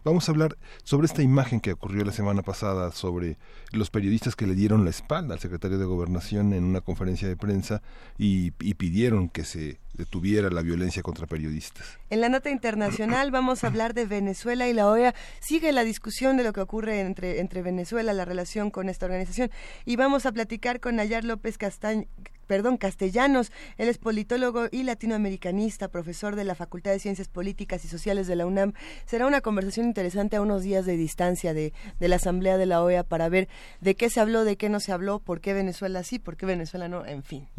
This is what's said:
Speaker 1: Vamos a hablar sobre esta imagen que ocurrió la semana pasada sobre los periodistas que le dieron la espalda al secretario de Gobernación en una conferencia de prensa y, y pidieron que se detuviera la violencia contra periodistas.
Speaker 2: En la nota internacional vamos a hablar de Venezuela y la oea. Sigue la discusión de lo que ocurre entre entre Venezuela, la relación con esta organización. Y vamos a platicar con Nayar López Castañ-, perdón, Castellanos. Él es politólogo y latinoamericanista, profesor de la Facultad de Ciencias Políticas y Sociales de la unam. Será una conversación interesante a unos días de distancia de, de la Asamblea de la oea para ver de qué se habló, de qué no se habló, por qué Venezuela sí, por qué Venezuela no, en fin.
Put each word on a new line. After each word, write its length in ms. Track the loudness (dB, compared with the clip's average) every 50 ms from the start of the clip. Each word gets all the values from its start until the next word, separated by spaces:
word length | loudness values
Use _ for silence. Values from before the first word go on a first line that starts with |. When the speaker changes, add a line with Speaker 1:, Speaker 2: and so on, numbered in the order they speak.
| 0
Speaker 1:
Vamos 240 | 2 2 4 4 2
a 40 |
hablar 240 | 2 2 2 2 0 -4 -14 -18 -18 -14 -2
sobre 220 | 2 4 4 4
esta 160 | 4 4 4
imagen 360 | 6 6 6 6 4 2 0 0
que 140 | 0 -2
ocurrió 320 | -4 -4 -4 -2 0 0 0
la 80 | 0
semana 300 | 0 0 0 2 2 0
pasada 500 | 0 -2 -4 -2 -2 -2 0 0 -2 -2
sobre 460 | -4 -4 -4 -2 -2 -2 -2 -4 -4 -6 -10 -18 -18 -16 -12 -4
los 180 | -2 -2 -2 0
periodistas 460 | 0 0 2 2 2 2 2 0 -2
que 100 | 0 0
le 80 | 0 2
dieron 300 | 4 4 6 6 6 6
la 60 | 4
espalda 440 | 2 -2 -2 -2 -2 -2 -2 -4 -6
al 60 | -6
secretario 380 | -6 -6 -6 -4 -2 0 0 0
de 60 | 0
Gobernación 680 | 0 0 0 0 0 -2 -2 -2 -2 0 2 4 4
en 100 | 4 4
una 180 | 2 2 2 0
conferencia 460 | 0 -2 -2 -2 0 0 0 0 -2
de 100 | -2 -2
prensa 460 | -2 0 0 0 0 0 0 -2 -4 -4 -8 -16 -18 -18 -12 -4 2
y, 340 | 4 4 4 4 2 0 -2 -2
y 140 | -2 -2 -2
pidieron 540 | 0 0 0 2 4 4 4 4 4 2 0
que 160 | -2 -6 -8
se 360 | -6 -6 -6 -6 -8 -8 -10 -12 -12 -10
detuviera 540 | -8 -8 -6 -4 -2 0 2 4 4 4 4
la 140 | 2 0
violencia 400 | 0 0 0 0 0 0 -2 -4
contra 240 | -4 -6 -6 -6 -6
periodistas. 580 | -6 -6 -4 -4 -4 -4 -6 -8 -10 -12 -14 -14 -14 -14 -14 -8 -4
Speaker 2:
En 140 | 0 0
la 80 | 2 2
nota 180 | 2 0 0 -2
internacional 800 | -4 -2 -2 -2 -2 0 0 -2 -2 -2 0 0 2 0 0 0
vamos 320 | 0 0 2 2 0 0
a 40 | 0
hablar 260 | -2 0 0 0 -2
de 140 | 0 -2 -2
Venezuela 600 | -2 -2 -2 -2 -2 -2 -4 -4 -2 -2 0 0
y 60 | 2
la 160 | 4 4 6 6
oea. 260 | 6 6 6 4 4 0 -6 -14 -14 -10
Sigue 300 | -4 0 0 2 4 4
la 140 | 4 4 2
discusión 540 | 2 0 -4 -6 -8 -4 0 2 4 4 4
de 60 | 2
lo 100 | 2 0
que 80 | -2
ocurre 380 | -4 -4 -4 -4 -4 -2 -2 -2
entre 320 | -2 -2 -4 -4 -4 -4 -2 -2
entre 220 | -2 -2 -4 -4
Venezuela, 500 | -4 -2 -2 -4 -2 -2 -2 0 0 0
la 120 | 0 0 -2
relación 460 | -2 -4 -4 -6 -4 -4 -4 -2 -2
con 180 | -2 -4 -4 -4
esta 180 | -4 -2 -2
organización. 440 | -2 -2 -2 -2 -2 -2 -2 -2 -2 -2 -6 -14 -14 -14 -10 -6
Y 120 | -2 2
vamos 300 | 4 4 4 4 4 2
a 60 | 0
platicar 480 | -2 -2 -2 -4 -4 -4 -2 -4 -4 -2
con 160 | -2 0 0
Nayar 280 | 0 0 0 0 -2 -2
López 340 | -2 -4 -4 -4 -6 -6 -4
Castañ-, 480 | -4 -6 -4 -4 -2 -2 -2 -2 -2 -6 -8 -14 -14 -16 -18 -12 -4
perdón, 300 | 0 0 2 2 2 2
Castellanos. 720 | 2 0 -2 -2 0 -2 0 4 4 6 6 6 4 2 0 -4 -14 -16 -12 -6 -2
Él 100 | 0 0
es 100 | 0 0
politólogo 680 | 0 -2 -2 -2 0 0 0 0 0 0 0 0 -2 -2
y 120 | -2 -2
latinoamericanista, 1080 | -2 -2 -2 -2 -2 -2 0 0 0 -2 -2 -4 -4 -2 0 0 0 0 -2 -4 -8 -6
profesor 480 | -6 -6 -6 -6 -8 -6 -6 -4 -4
de 80 | -4 -4
la 100 | -4 -4
Facultad 360 | -6 -8 -10 -10 -4 -2 0
de 80 | 0 0
Ciencias 300 | 0 -2 -4 -4 -6 -8
Políticas 560 | -6 -6 -6 -4 -6 -6 -6 -6 -6 -6 -6
y 40 | -6
Sociales 380 | -8 -4 -2 0 0 0 0
de 100 | 0 0
la 100 | 0 0
unam. 260 | 0 2 2 2 2 0 -4 -10 -14 -14 -12 -8
Será 200 | -4 0 2 2
una 140 | 4 4 2
conversación 460 | 2 0 0 0 -2 -2 -2 0 0
interesante 500 | 0 0 0 -2 -2 0 0 0 0 0
a 60 | 0
unos 200 | 2 2 0 0
días 220 | 0 0 0 0 2
de 100 | 2 0
distancia 580 | 0 0 -2 0 0 2 2 2 2 0 -2 0
de, 180 | 0 -2 -4 -4 -8 -10 -8 -4 0
de 80 | 4 4
la 80 | 4
Asamblea 420 | 4 4 2 2 2 4 4 4 4
de 80 | 4
la 160 | 4 4 6
oea 220 | 6 6 4 4 2
para 240 | 2 0 2 2 4
ver 200 | 4 4 4 2 -2 -14 -18 -18 -10 -2
de 140 | 2 2 2
qué 160 | 4 2 2
se 100 | 4 4
habló, 240 | 4 4 4 4 4
de 120 | 2 2
qué 120 | 0 0 0
no 120 | 0 0
se 120 | 0 -2
habló, 260 | -2 -2 0 -2 -2 -2
por 200 | -4 -4 -6 -4
qué 120 | -2 -2 0
Venezuela 480 | 0 0 -2 -2 -4 -4 -4 -4 -4
sí, 160 | -6 -6 -8 -8
por 180 | -8 -8 -10
qué 80 | -4 -2
Venezuela 420 | -2 -2 -2 -2 -6 -6 -8 -6 -6
no, 180 | -6 -8 -8
en 160 | -8 -10 -10
fin. 260 | -10 -10 -12 -12 -12 -10 -2